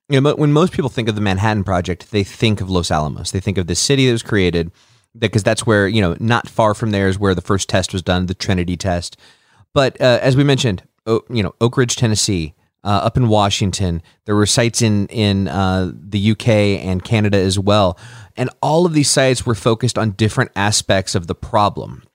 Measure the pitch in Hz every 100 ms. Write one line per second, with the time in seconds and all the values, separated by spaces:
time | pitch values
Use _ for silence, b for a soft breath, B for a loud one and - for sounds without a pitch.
0 | - 135 143 - 151 151 180 - 135 -
1 | 117 107 104 92 110 107 95 90 87 85
2 | - 107 95 - 113 104 92 90 85 80
3 | 76 53 87 95 104 95 82 87 - 135
4 | 131 117 - 104 90 85 85 b b b
5 | b 117 110 110 107 110 120 104 98 113
6 | 90 - 110 117 - - 107 101 113 101
7 | 95 95 98 90 - 98 - 98 - 95
8 | 82 90 90 92 - 90 90 87 98 87
9 | - - b b b b b 143 127 -
10 | 127 120 131 131 143 127 123 90 _ _
11 | 110 113 - 120 92 - 117 135 123 -
12 | 117 104 - 92 78 - _ _ 101 101
13 | 113 127 117 107 101 - 98 - 92 82
14 | b b - 104 104 - 117 - 113 104
15 | 98 113 104 98 92 87 95 92 90 58
16 | 95 101 104 104 120 107 101 98 90 92
17 | - 110 104 98 95 95 95 107 92 -
18 | B B B - 123 - 139 160 180 151
19 | 135 143 131 123 123 107 123 113 123 -
20 | 110 95 110 - 120 - 104 - - 98
21 | - 98 85 87 - 107 101 69 53 64
22 | _